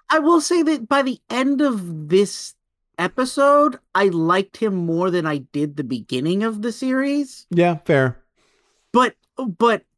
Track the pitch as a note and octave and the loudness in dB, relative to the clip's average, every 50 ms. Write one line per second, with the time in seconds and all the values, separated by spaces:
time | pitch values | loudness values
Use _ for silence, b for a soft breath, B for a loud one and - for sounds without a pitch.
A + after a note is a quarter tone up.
0 | B - D4 D#4 D4 D#4 F4 E4 D4+ - F4 F4 D#4+ D4+ D#4+ C4+ A3+ - C#4 C#4+ | B -2 -2 0 2 4 2 2 2 0 0 0 2 0 -2 -2 -2 -2 0 0
1 | C4 C4 A#3+ - _ - A#3 B3 C4 C#4 C#4+ C4 D4 C#4 A#3+ G3+ F3+ F3 E3 D#3 | 0 0 -4 -8 _ -6 -4 -2 0 0 0 0 0 0 0 -2 -6 -8 -10 -10
2 | D3+ D3 F3 F#3+ G3+ G3 - - - - - _ _ _ _ _ _ _ _ - | -2 2 2 2 2 2 -2 -8 -14 -16 -18 _ _ _ _ _ _ _ _ -6
3 | F3 F#3 - - C4 B3+ - C#4+ C#4 C#4+ C#4+ D4 D4 D4+ B3+ - _ _ - F#3 | -6 -4 -2 -4 -4 -2 0 2 4 4 6 4 4 2 0 -4 _ _ 0 2
4 | G3+ G3 E3+ E3 D#3+ E3 F3 G3 G3 - - - A3+ G#3+ G3 F3+ E3+ E3 E3 E3+ | 2 2 2 2 2 2 2 0 0 -4 -4 -4 -4 -2 -2 -2 -2 -2 0 0
5 | F3+ F#3 F3 F3+ D#3+ D#3+ D3+ C#3+ C3 - - D3 D3 D3 C#3+ D3 C#3 A#2 B2+ A#2 | 0 0 0 0 -2 -2 -4 -6 -6 -8 -6 -4 -4 -4 -4 -6 -6 -6 -6 -8
6 | G#2 - - B2+ C3+ D#3+ F3+ G3 A3 A3+ A3 G#3 G#3 A#3+ A3 - C4 C4 C4 C4 | -6 -6 -4 -2 -2 -2 0 0 -2 -2 -4 -4 -6 -6 -6 -6 -4 -2 -2 -2
7 | C4+ C#4 C#4+ D4 C#4+ C4 - - - - F3 E3+ F3 F3 E3+ D#3 - - D#3+ C#3 | -2 -2 -2 -2 -4 -6 -10 -18 -12 -2 0 2 2 2 2 -2 -2 0 2 2
8 | C3 B2+ B2 - _ _ _ _ _ _ _ _ _ _ _ _ _ _ - A#3+ | 2 2 -2 -6 _ _ _ _ _ _ _ _ _ _ _ _ _ _ 2 2
9 | B3+ A3+ - _ _ _ _ - C4 A#3 E3+ - A3+ A#3 A3 - - _ _ | 2 2 -2 _ _ _ _ -8 -8 -8 -2 0 2 2 2 0 -4 _ _